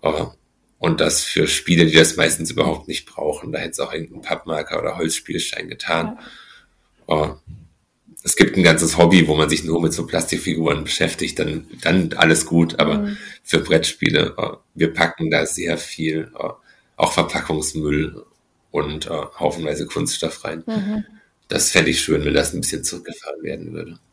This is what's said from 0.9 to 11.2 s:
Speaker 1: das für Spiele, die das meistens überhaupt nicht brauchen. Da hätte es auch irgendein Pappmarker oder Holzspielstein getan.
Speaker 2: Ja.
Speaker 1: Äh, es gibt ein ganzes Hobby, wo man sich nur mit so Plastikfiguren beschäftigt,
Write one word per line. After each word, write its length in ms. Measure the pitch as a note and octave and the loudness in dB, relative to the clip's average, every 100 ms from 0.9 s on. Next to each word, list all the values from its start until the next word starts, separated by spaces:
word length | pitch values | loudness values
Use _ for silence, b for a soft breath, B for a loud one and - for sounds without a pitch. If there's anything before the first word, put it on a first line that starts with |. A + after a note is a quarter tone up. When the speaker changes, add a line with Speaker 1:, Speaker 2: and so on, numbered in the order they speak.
| D#2+ | 0
Speaker 1:
das 220 | D#2+ - | 2 2
für 240 | - - D#2 | 2 0 0
Spiele, 400 | - - E2+ E2 | 0 2 4 6
die 80 | |
das 220 | D#2 D#2+ - | 8 6 6
meistens 340 | D#2 - D#2+ | 2 2 -2
überhaupt 380 | D#2 D#2 D#2 - | 0 0 -2 -4
nicht 180 | - - | -8 -6
brauchen. 460 | - D2+ D2+ D#2+ | -6 -4 -4 -6
Da 60 | D#2 | -8
hätte 100 | E2 | -6
es 80 | - | -6
auch 120 | C#2+ | -6
irgendein 300 | D#2+ D#2+ - | -6 -10 -12
Pappmarker 580 | - D2+ - D#2+ D2+ D#2 | -8 -8 -4 -6 -4 -4
oder 160 | D#2 E2 | -4 -2
Holzspielstein 720 | E2 - - E2 - - - | -2 -2 -4 -6 -4 -6 -10
getan. 480 | - - E2+ E2 - | -10 -2 -2 -2 -8
Speaker 2:
Ja. 60 | B B B B B B _ _ - | B B B B B B _ _ -2
Speaker 1:
Äh, 180 | D#2 D2+ - - - - _ _ _ _ - | 0 0 -6 -16 -20 -20 _ _ _ _ -10
es 120 | - - | -2 4
gibt 200 | F#2+ - | 4 6
ein 60 | |
ganzes 340 | F2 D#2+ E2 - | 6 6 4 6
Hobby, 300 | E2+ F#2 E2 | 8 8 6
wo 60 | D#2 | 4
man 120 | D2+ | 2
sich 140 | D2+ | 2
nur 160 | E2 E2 | 0 0
mit 100 | E2 | 0
so 120 | D#2 E2 | 0 -4
Plastikfiguren 760 | E2 D#2+ E2 - E2 D#2+ D2 | -2 -2 -2 -2 0 0 0
beschäftigt, 540 | D2 - E2 - | -2 -2 -2 -2